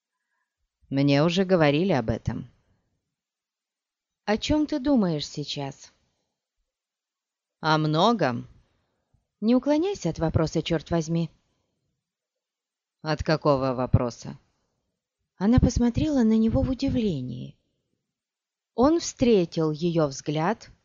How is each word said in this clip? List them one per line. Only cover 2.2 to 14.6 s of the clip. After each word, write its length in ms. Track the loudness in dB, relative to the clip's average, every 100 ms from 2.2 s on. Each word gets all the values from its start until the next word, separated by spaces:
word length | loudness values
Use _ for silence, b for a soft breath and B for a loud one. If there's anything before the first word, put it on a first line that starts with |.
| -4 -8 -10 _ _ _ _ _ _ _ _ _ _ _ _ _ _ _ _ _ -4
«О 120 | -4
чём 280 | 0 0 0
ты 140 | -2
думаешь 480 | 0 2 2 -2 -6
сейчас?» 640 | -10 -10 -8 -10 -12 -20 _ _ _ _ _ _ _ _ _ _ _ _ _ _ _ _ _
«О 180 | -2 0
многом». 720 | 2 2 2 2 -2 -4 -10 -20 _ _ _ _ _ _ _ -4
«Не 140 | 0 2
уклоняйся 540 | 2 0 -2 -4 -6
от 100 | -2
вопроса, 420 | 0 0 0 -2
чёрт 280 | -2 -4 -4
возьми». 380 | -4 -2 -4 -4 _ _ _ _ _ _ _ _ _ _ _ _ _ _ _ _ _
«От 220 | -6 -4
какого 500 | -2 0 2 2 0
вопроса?» 640 | -2 0 0 0 -8 -14 -16 _ _